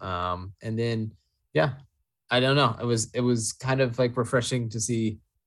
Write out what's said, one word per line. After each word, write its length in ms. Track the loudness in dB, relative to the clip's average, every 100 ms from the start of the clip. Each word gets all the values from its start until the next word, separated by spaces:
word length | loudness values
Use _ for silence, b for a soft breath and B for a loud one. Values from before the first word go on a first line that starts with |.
Um, 540 | -6 -4 -4 -4 -8 -12
and 160 | -6 -4
then, 360 | -2 -2 -4 -10 _ _ _
yeah, 200 | 0 0 -2 -14 _ _ _ -2
I 80 | 2
don't 160 | 4 4
know. 200 | 2 2
It 40 |
was, 280 | 0 0 0
it 60 | 0
was 320 | 2 2 -2
kind 280 | -4 0 2
of, 160 | 2 2
like, 200 | 0 0
refreshing 520 | 0 0 0 -2 -2
to 100 | -4
see 380 | -2 0 0 -2 _ _